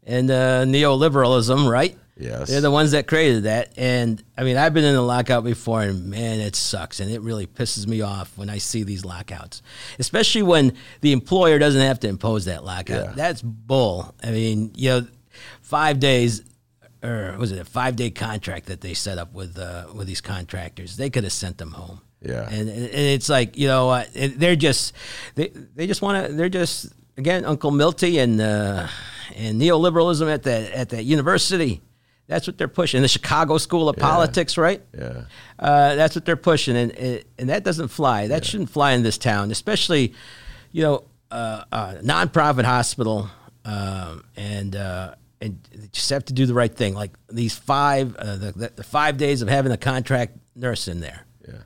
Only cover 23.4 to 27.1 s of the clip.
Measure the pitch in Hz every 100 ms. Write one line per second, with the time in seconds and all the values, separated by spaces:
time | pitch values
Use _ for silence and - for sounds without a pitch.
23.4 | 117 - 139 131 127 123 117 - 139 131
24.4 | 170 170 151 - - - - - - -
25.4 | 156 131 135 131 175 202 202 196 - 147
26.4 | 175 185 170 - - _ _